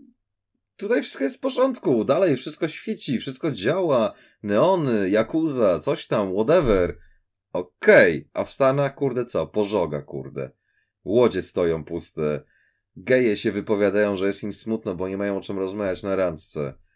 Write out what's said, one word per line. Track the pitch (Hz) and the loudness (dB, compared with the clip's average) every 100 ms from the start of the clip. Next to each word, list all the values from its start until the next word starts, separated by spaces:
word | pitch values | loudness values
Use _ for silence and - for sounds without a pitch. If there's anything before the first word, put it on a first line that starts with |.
| - _ _ _ _ _ _ _ | -20 _ _ _ _ _ _ _
tutaj | 208 247 | -2 -2
wszystko | 262 - | -2 -4
jest | 269 - | -4 -4
w | |
porządku, | 269 254 269 233 180 120 | -4 0 0 0 0 0
dalej | 101 147 190 127 | 2 2 2 0
wszystko | - - 160 | -4 -6 -6
świeci, | - - 214 - 113 | -6 -8 -8 -4 -4
wszystko | - 131 165 | -4 -6 -6
działa, | 110 101 175 175 131 110 - _ _ | -2 -2 0 2 2 2 -4 _ _
neony, | 104 104 160 190 143 113 95 | -2 2 4 4 2 0 2
jakuza, | 104 113 160 160 127 104 82 | 2 2 0 -2 2 2 2
coś | 139 151 - | -2 -4 -2
tam, | 123 98 | -2 -2
whatever. | 92 113 175 139 98 85 - - _ _ _ _ | -2 2 4 4 2 0 -4 -16 _ _ _ _
Okej, | 87 90 _ - 185 98 76 - | -8 -8 _ 8 8 8 4 -6
a | - | -8
w | 101 | -8
Stanach, | - 135 139 139 | 0 2 2 -2
kurde, | - 139 120 | -2 -4 -2
co? | 120 87 76 | -2 -2 -2
Pożoga, | 107 101 104 82 73 | -2 0 0 0 -4
kurde. | 69 73 67 67 65 - _ _ _ _ | -8 -12 -10 -10 -10 -12 _ _ _ _
Łodzie | - 113 117 92 | 0 4 4 2
stoją | - - 87 80 | -4 -2 0 -2
puste. | 76 85 - - 76 73 - _ _ _ _ - | -6 -10 -10 -4 -4 -4 -8 _ _ _ _ -18
Geje | 92 127 123 101 | 0 2 2 0
się | 117 | -2
wypowiadają, | 98 98 104 101 98 104 95 | -4 -2 0 2 2 0 0
że | 98 | -2
jest | 98 | -2
im | 107 | -8
smutno, | 95 110 110 107 | -8 -6 -6 -6
bo | 87 92 | -6 -6
nie | 98 | -4
mają | 101 98 | -4 -4
o | |
czym | - 98 | -6 -6
rozmawiać | 95 101 98 90 | -6 -4 -4 -4
na | 101 95 | -4 -2
randce. | 92 80 - 80 69 - _ | -2 -4 -10 -8 -8 -10 _